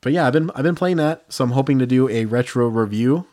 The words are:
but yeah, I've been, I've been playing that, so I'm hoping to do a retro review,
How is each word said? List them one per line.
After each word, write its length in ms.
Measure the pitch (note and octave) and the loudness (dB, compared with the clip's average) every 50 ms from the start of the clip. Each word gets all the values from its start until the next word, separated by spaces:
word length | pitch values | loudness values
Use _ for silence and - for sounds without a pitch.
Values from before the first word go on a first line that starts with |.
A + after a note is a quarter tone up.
but 120 | - B2 | -2 -2
yeah, 140 | D3 F3 D#3+ | 0 0 0
I've 60 | B2 | 2
been, 180 | B2+ D#3+ D#3+ E3+ - | 2 0 0 -2 -4
I've 100 | - C3+ | -2 -2
been 100 | E3+ F3 | -2 0
playing 220 | - F3+ F3+ F3+ | 0 0 0 0
that, 280 | E3 D3+ D3+ E3 - _ _ | 0 0 0 -2 -4 _ _
so 160 | - - C3 | -6 -4 -2
I'm 80 | B2 | 0
hoping 260 | B2 C3+ C3+ C#3 C#3 C3 | 0 0 0 2 2 2
to 80 | B2+ | 2
do 220 | B2 B2+ B2+ C3 B2+ | 2 2 2 2 2
a 160 | G#2+ A#2 A2+ | 0 -2 -2
retro 420 | G#2+ A2+ A#2+ A#2+ - - B2 A#2+ A#2 | 0 0 -2 -2 -2 0 0 0 0
review, 580 | A2 A2+ A2+ G2+ G#2 G#2+ A#2 B2+ C#3+ E3+ F3+ _ | 2 0 -2 -2 -2 0 0 2 0 0 -2 _